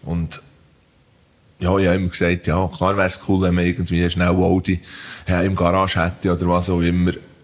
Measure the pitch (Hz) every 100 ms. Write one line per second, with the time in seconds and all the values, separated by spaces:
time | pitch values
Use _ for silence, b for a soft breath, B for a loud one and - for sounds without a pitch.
0 | - 85 82 - - _ _ _ _ _
1 | _ _ _ _ _ _ 90 98 95 92
2 | 90 - 87 87 - 82 92 - 92 98
3 | 92 - - 98 92 87 87 87 87 85
4 | 87 87 87 92 92 92 90 87 B B
5 | B B - 90 92 92 87 92 95 -
6 | 85 90 98 85 87 87 87 90 85 90
7 | 87 80 - -